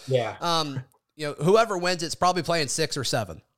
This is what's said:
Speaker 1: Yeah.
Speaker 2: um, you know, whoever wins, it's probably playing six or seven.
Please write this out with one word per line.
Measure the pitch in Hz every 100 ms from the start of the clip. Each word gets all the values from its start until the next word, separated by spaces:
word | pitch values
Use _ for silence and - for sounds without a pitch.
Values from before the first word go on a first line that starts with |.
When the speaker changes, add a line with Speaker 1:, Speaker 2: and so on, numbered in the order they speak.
| -
Speaker 1:
Yeah. | 127 110 101
Speaker 2:
um, | 170 165 147 135 - _ _ -
you | 147
know, | -
whoever | 156 220 226 185
wins, | 175 180
it's | 165
probably | - 180 175
playing | 156 170 139
six | - 151 147
or |
seven. | 117 123 95 78 -